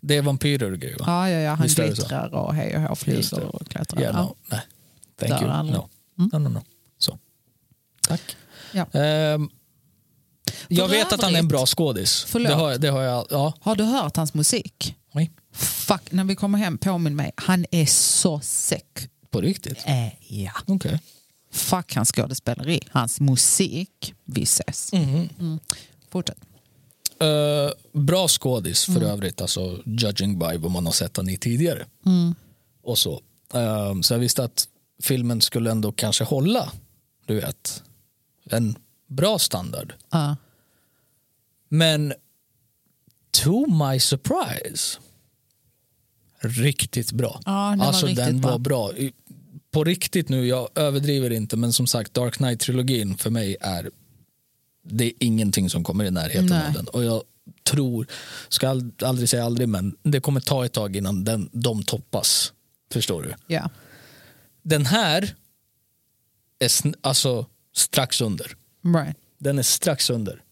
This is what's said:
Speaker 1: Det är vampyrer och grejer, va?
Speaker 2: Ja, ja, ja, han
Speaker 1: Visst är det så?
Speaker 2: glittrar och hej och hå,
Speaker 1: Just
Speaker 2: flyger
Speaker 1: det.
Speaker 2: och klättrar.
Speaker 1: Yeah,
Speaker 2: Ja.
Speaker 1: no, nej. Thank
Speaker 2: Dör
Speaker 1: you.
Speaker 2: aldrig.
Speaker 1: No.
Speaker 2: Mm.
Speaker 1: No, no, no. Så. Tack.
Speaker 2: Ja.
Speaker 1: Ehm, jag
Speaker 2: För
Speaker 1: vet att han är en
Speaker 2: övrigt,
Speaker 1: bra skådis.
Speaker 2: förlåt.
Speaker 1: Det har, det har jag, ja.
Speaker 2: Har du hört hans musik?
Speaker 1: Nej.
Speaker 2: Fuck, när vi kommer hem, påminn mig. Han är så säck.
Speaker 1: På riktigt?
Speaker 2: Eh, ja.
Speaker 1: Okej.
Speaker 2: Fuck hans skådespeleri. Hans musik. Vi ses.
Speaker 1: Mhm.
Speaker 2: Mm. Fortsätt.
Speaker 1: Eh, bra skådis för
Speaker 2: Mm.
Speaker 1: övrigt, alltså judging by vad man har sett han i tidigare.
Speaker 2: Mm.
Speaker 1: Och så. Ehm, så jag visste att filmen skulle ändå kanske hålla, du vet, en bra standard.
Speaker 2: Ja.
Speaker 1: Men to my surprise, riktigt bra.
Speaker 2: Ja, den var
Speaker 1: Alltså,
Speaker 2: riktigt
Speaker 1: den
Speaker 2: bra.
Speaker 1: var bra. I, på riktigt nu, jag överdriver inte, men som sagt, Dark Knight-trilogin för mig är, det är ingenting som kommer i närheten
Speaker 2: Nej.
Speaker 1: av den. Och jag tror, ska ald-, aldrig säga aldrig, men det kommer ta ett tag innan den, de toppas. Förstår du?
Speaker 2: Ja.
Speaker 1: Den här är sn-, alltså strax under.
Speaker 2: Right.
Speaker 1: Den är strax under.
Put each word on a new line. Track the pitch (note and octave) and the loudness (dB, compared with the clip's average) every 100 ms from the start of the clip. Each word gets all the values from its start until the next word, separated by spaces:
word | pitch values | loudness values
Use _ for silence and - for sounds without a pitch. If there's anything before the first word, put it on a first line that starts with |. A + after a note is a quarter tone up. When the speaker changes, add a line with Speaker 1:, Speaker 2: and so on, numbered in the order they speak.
Speaker 1:
Det | D3 C#3+ | 2 2
är | |
vampyrer | C#3+ C3+ D3 C#3 A2 | 2 2 2 0 0
och | F#2 | -4
grejer, | C2 - | -6 -4
va? | - | 0
Speaker 2:
Ja, | F3 F#3+ | 2 2
ja, | E3+ | 2
ja, | D#3 | 0
han | D#3 | 2
Speaker 1:
Visst | - - | 2 4
är | D#3 | 2
det | C#3 | 0
så? | |
Speaker 2:
glittrar | C#3 C3+ - | -4 -4 -4
och | - - | -4 -2
hej | D3+ - - | -2 0 -2
och | |
hå, | D#3 | -2
Speaker 1:
Just | - | -2
Speaker 2:
flyger | - B2 - - | -2 0 0 -4
Speaker 1:
det. | - | -6
Speaker 2:
och | - - | -8 -10
klättrar. | - - - | -8 -6 -2
Speaker 1:
Yeah, | B2+ - | 0 0
Speaker 2:
Ja. | |
Speaker 1:
no, | F#3 - - | -2 -4 -8
nej. | G#2+ - _ _ _ - - | -8 -8 _ _ _ -20 -6
Thank | - | -2
Speaker 2:
Dör | - | 0
Speaker 1:
you. | - | 0
Speaker 2:
aldrig. | C#3+ D#3 B2+ | 0 0 -2
Speaker 1:
No. | - _ _ - | -4 _ _ 0
Speaker 2:
Mm. | F3+ | 0
Speaker 1:
No, | D#3 C#3+ | 2 0
no, | A2 | -2
no. | - _ _ _ | -8 _ _ _
Så. | - - _ _ _ _ _ _ _ _ - | -2 -2 _ _ _ _ _ _ _ _ -2
Tack. | D#3+ - - - - - | -2 -4 -18 -20 -20 -6
Speaker 2:
Ja. | G3 E3+ | -4 -2
Speaker 1:
Ehm, | - D3 D3+ D#3 D3+ D3 _ _ _ _ _ _ _ _ _ - - - | 2 2 2 2 2 -2 _ _ _ _ _ _ _ _ _ -8 -8 0
jag | F3 F#3 | 2 4
Speaker 2:
För | G#3 | 4
Speaker 1:
vet | F4 | 4
att | - | 2
han | G3 | 4
är | F3 | 4
en | |
Speaker 2:
övrigt, | E3 | 4
Speaker 1:
bra | C#3+ C3 | 4 2
skådis. | - D#3+ G#2+ F#2+ - - | 2 0 2 0 0 0
Speaker 2:
förlåt. | A#3 A#3+ | 0 2
Speaker 1:
Det | D3 | 4
har, | D#3+ B2+ | 2 2
det | D3 | 0
har | C#3 | 2
jag, | C3 B2 - | 0 -2 -2
ja. | C#3+ D3 D#3 | 0 0 -2
Speaker 2:
Har | - G#3+ | -2 0
du | |
hört | A3 C4 D#3 - | 2 2 0 -2
hans | D#3+ | -2
musik? | D3+ D3+ A#3+ - _ - - _ | 0 2 0 -2 _ -10 -10 _
Speaker 1:
Nej. | D3 D#3+ - _ | -2 -2 -4 _
Speaker 2:
Fuck, | - - - - F#3+ - | -6 -4 -4 0 0 0
när | F#3 | -2
vi | F#3+ F#3+ | 0 0
kommer | G3+ G3+ | 2 2
hem, | G#3 D3+ | 0 0
påminn | G3 F3+ E3 D3 | 0 0 0 0
mig. | D3 - | -4 -4
Han | - F#3 E3+ | 2 2 2
är | E3+ D3+ | 2 4
så | - - - F#3 D3+ | 4 4 4 2 0
säck. | - - - - - - C3 _ _ | -2 -2 -2 -4 -6 -12 -14 _ _
Speaker 1:
På | A2+ | -2
riktigt? | F2+ - - - - | 0 -2 -6 -8 -2
Speaker 2:
Eh, | C3+ A2+ - - G#2 | -2 -2 -8 -12 -8
ja. | G2 - - | -8 -8 -2
Speaker 1:
Okej. | F#3+ - D#3 - - _ _ _ | -2 0 -4 -4 -20 _ _ _
Speaker 2:
Fuck | - - F#3 E3+ | -6 0 0 0
hans | - G#2+ | 0 0
skådespeleri. | - A2+ C3 - B2 C#3 E3+ - | 2 -2 -2 -4 -4 -2 -2 0
Hans | C3+ A#2+ - | -2 -2 2
musik. | C#3+ B2+ - - F#3+ C#3 F#3 _ - - | 4 4 4 4 2 -2 -8 _ -14 -14
Vi | - A#2+ | -6 -2
ses. | A2+ - - - - | 0 0 0 -6 -2
Speaker 1:
Mhm. | F#3+ D3 C#3+ E3+ - | 0 2 0 -2 -4
Speaker 2:
Mm. | E3+ D#3+ - - - _ _ | -6 -6 -6 -8 -8 _ _
Fortsätt. | F#3 F3 - - - _ _ _ _ - - | -6 -6 -8 -18 -20 _ _ _ _ -10 -2
Speaker 1:
Eh, | D#3 D3+ D3 D3 C#3+ - - D3+ | 0 2 2 2 0 -4 -8 -2
bra | C#3 F3+ F3+ | 2 2 2
skådis | - C3+ B2 F2 E2+ | 0 0 -2 0 -2
för | - F3+ | 0 0
Speaker 2:
Mm. | G#2+ | 0
Speaker 1:
övrigt, | G2+ F#2+ - | -2 -6 -6
alltså | F#2 - F#2 F2+ - | -6 -4 -4 -6 -6
judging | A2 A2+ G2 G2 G2 | 0 0 0 -2 0
by | E2 E2+ | -2 -2
vad | E2 | -2
man | F2+ E2+ | -2 0
har | |
sett | - E2+ - | -2 -2 -4
han | F#2 | -4
i | F#2 | -2
tidigare. | - A#2 E3+ - - _ - | -2 0 0 -2 -8 _ 2
Speaker 2:
Mm. | F3+ E3+ E3+ - _ _ _ | 4 2 -2 -10 _ _ _
Speaker 1:
Och | - A#2 | -4 0
så. | - D#2 _ _ _ | 0 -2 _ _ _
Ehm, | B2+ A#2 G#2+ G2+ G2 | -2 0 0 -2 0
så | E2+ | 0
jag | A#2 | 0
visste | A#2+ - | 0 -2
att | B2 - - _ _ _ | -4 -4 -6 _ _ _
filmen | - C3 A#2+ A#2 | -2 0 0 0
skulle | G#2 B2 A2+ | 0 0 0
ändå | A2+ G#2+ | 0 -2
kanske | G#2 G#2+ G2+ | -2 -2 -2
hålla, | A2 C#3 D3+ A#3+ - - - _ _ _ - | 0 0 2 0 -4 -10 -20 _ _ _ -6
du | |
vet, | G#2+ - - - - - _ _ _ _ _ - | -4 -4 -8 -10 -12 -16 _ _ _ _ _ -4
en | A2+ A#2 G#2+ _ _ _ | -2 -2 -4 _ _ _
bra | C3+ F3+ G#3+ | 0 2 2
standard. | - G2+ F2+ - - - _ | 0 -2 -6 -10 -12 -16 _
Speaker 2:
Ja. | E3 D3 D3 _ _ _ _ _ _ _ _ _ _ _ _ _ | -2 0 -4 _ _ _ _ _ _ _ _ _ _ _ _ _
Speaker 1:
Men | D3+ E3 D3+ D3+ C3+ _ _ _ _ _ _ _ _ _ _ _ | 2 4 2 -2 -6 _ _ _ _ _ _ _ _ _ _ _
to | - C#3+ G3+ D4 | 0 2 2 4
my | E3 C#3+ C3 | 2 2 2
surprise, | - C3+ - E4 - - - - - - - _ _ _ _ _ _ _ _ _ _ _ _ _ | 0 0 0 0 0 -6 -8 -8 -6 -8 -16 _ _ _ _ _ _ _ _ _ _ _ _ _
riktigt | - A#2+ B2+ C#3 - - A#2 | -6 0 0 0 -4 -6 -4
bra. | A2+ B2 - - | -2 -2 -4 -2
Speaker 2:
Ja, | G3 G3+ | 0 2
den | G3+ | 2
var | F#3+ | 2
Speaker 1:
Alltså, | F#3 C#3 | 2 2
Speaker 2:
riktigt | A#2+ B2 | 2 2
Speaker 1:
den | B2 | 2
Speaker 2:
bra. | C3 | 2
Speaker 1:
var | A#2+ | 0
bra. | B2+ C3+ G#2 - | 0 0 -2 -4
I, | C3+ - _ - - - _ | -6 -6 _ -20 -20 -20 _
på | D#3 | 0
riktigt | D#3 F3+ - F#3 E3 | 2 2 0 -2 0
nu, | C3 B2 | 0 2
jag | B2+ A#2+ | 0 -2
överdriver | - D3+ C#3 C#3+ C#3 B2+ | 0 2 2 2 2 2
inte, | A2+ G#2+ A2+ | 0 0 0
men | A#2 | 2
som | A#2 B2 | 2 2
sagt, | B2 G#2 | 0 0
Dark | - B2 | -2 -2
Knight-trilogin | - C3 A#2 - B2+ B2+ B2+ G#2 F#2+ | 0 0 0 0 0 2 0 0 -2
för | - | -2
mig | A#2 G#2 F#2+ | 0 -2 -4
är, | G2+ F2+ E2 - _ _ _ _ _ _ _ _ | -4 -4 -6 -14 _ _ _ _ _ _ _ _
det | - G#2+ | -8 -2
är | A#2 - | -2 0
ingenting | A#2+ A2 G#2+ F#2+ F#2 | 0 2 2 2 0
som | E2+ | 0
kommer | E2+ F#2 | -2 0
i | G#2 | 0
närheten | F2+ D#2+ - F#3 | 0 0 2 4
Speaker 2:
Nej. | E3+ D3+ | 2 2
Speaker 1:
av | |
den. | D3+ - | -4 -4
Och | A#2+ | -2
jag | A#2 A2+ - _ - - | 0 -2 -4 _ -20 -6
tror, | - C#3+ C3+ A#2+ B2 - - - - | -2 0 0 -2 -6 -10 -16 -16 -6
ska | - C3 | -2 0
ald-, | C3 B2 - | 0 -4 -4
aldrig | B2+ B2+ A#2+ | -2 0 2
säga | A#2+ | 2
aldrig, | A#2 A#2+ B2+ | 0 0 0
men | G2+ G2 - | 0 -2 -2
det | - C#3+ | 0 2
kommer | C#3 C#3 | 2 0
ta | - C#3 | 0 0
ett | B2 | 0
tag | - G#2 G2 | -2 -2 -2
innan | G2 G2+ | -2 -2
den, | G2+ A2+ F#2 | 0 -2 -4
de | A#2 B2 A2 | -2 -2 -2
toppas. | G2+ G#2 - G#2 - - - _ _ _ _ | -4 -6 -6 -4 0 0 -2 _ _ _ _
Förstår | A#2+ - F2 | -4 -2 -4
du? | - - _ | -6 -12 _
Speaker 2:
Ja. | E3 - - - - - - - - _ _ | -4 -4 -10 -20 -20 -20 -20 -20 -20 _ _
Speaker 1:
Den | D#3+ D#3 C3 | 0 2 4
här | G#3 G3+ D#3 G3+ - _ _ _ _ _ _ _ _ _ _ _ _ | 4 4 2 0 -8 _ _ _ _ _ _ _ _ _ _ _ _
är | B2 | 0
sn-, | - D3+ - | 2 0 -2
alltså | C3+ C3+ C3+ A#2+ B2+ _ _ - | 0 2 2 0 -4 _ _ -2
strax | - - C3 - | 0 2 0 0
under. | A#2 F2+ - - _ _ F3 E3+ | -2 -2 -8 -14 _ _ 0 2
Speaker 2:
Right. | D3 D3+ _ _ | 0 -8 _ _
Speaker 1:
Den | C#3 C#3 | -2 0
är | |
strax | B2 - - C#3 - | 0 2 0 0 0
under. | A#2+ G#2 F2 _ | 0 -4 -8 _